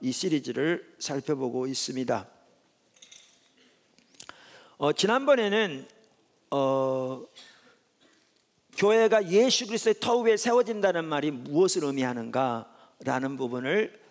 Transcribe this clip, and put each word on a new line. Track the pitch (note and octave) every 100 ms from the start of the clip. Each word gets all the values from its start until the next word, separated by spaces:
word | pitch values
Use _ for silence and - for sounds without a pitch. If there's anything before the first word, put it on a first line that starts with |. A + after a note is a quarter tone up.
이 | B2+
시리즈를 | - F#3 D3+ B2+ A#2+ D#3 F3 - -
살펴보고 | - C#3 D3+ C#3 B2+ B2+ C3+
있습니다. | B2+ - C3 B2+ A2 - _ _ _ _ _ _ _ - - - _ _ _ _ _ _ _ _ - - - - - - -
어, | D3
지난번에는, | D3 G3 B3+ C#4 C4 G#3 G#3+ G3 C3+ - _ _ _ _ _ -
어, | C#3+ C3+ C3+ C3+ C3 C3 C3 - - - - _ _ _ _ _ _ _ _ _ _ _ -
교회가 | G3+ A3+ A3 G#3+ F3
예수 | G3 B3+ - A3
그리스도의 | A3+ A3 G#3+
터 | B3 A#3+
위에 | A3+
세워진다는 | G#3 A#3+ A#3+ A#3 G#3+ G3 F3
말이 | D#3+ D3 D3+
무엇을 | C3 C3+ D3 F#3 F3+
의미하는가라는 | D3 C#3 B2+ A#2+ A#2 B2+ C3 A2+ - - - _ C3 B2+ C3+ C3
부분을, | B2 B2 C3 G3+ A3 -